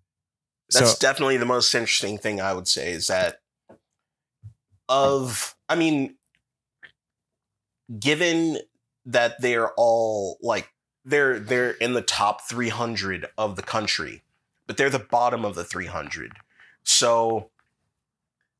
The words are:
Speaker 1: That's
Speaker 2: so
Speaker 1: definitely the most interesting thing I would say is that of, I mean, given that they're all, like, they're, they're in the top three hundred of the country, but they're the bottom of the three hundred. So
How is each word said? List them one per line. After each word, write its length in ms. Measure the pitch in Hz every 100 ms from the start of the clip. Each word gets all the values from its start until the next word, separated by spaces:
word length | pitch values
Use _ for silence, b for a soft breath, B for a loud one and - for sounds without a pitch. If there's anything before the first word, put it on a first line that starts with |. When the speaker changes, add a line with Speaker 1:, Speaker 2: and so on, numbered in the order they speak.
| _ _ _ _ _ _ -
Speaker 1:
That's 200 | - 123
Speaker 2:
so 40 | 110
Speaker 1:
definitely 380 | 131 131 135 131
the 80 | 120
most 280 | 123 117
interesting 440 | 127 113 - 101 104
thing 240 | 110 104
I 100 | 95
would 160 | 92 92
say 240 | - 85
is 160 | 82 -
that 320 | 92 90 - _ _ _ - _ _ _ _ _ _ - - _ _ -
of, 640 | 135 139 139 127 113 - - -
I 60 | 165
mean, 400 | 165 151 135 - _ _ _ _ _ _ - _ _ _ _ _ _ _ _ _ - 113
given 580 | 131 151 175 165 165 143 - _ _ _ -
that 340 | 120 120 -
they're 320 | 123 120 113 -
all, 640 | 117 113 113 107 98 -
like, 320 | 113 107 - _ _ _ 131
they're, 340 | 147 139 120
they're 320 | 107 127 123
in 220 | 113 117
the 80 | 123
top 400 | 113 - 104 104
three 260 | - 117 117
hundred 600 | 107 117 110 95 90 - -
of 180 | 107 95
the 60 |
country, 640 | - 113 104 - 71 58 _ _ _ _ -
but 100 | 113
they're 140 | 139
the 100 | 131
bottom 460 | - 123 120 120 110
of 100 | 87
the 80 |
three 220 | 87 90 87
hundred. 480 | 87 73 - 55 - _ b b b
So 680 | - - 123 117 113 110 107 _ _ _ _ _ _ _ _ _ _ _